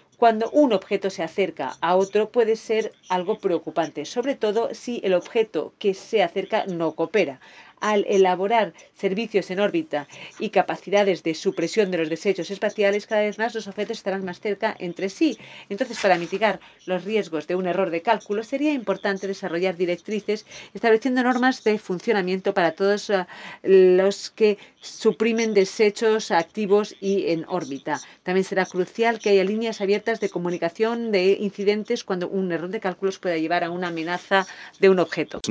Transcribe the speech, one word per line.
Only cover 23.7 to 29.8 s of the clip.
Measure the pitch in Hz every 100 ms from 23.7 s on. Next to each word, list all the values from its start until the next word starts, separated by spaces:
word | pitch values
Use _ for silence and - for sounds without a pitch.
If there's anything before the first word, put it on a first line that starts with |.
| 190 185 180 190 196 -
que | - 214 202 - _
suprimen | - - 220 214 226 226 226
desechos | 202 190 - 208 202 226 220 -
activos | 175 165 214 202 208 208 -
y | 196 196 147
en | 165 -
órbita. | 175 165 139 156 139 - -
También | - 190
será | 185 185 185
crucial | 180 175 - 226 220
que | 208
haya | 196
líneas | 190 220 233 214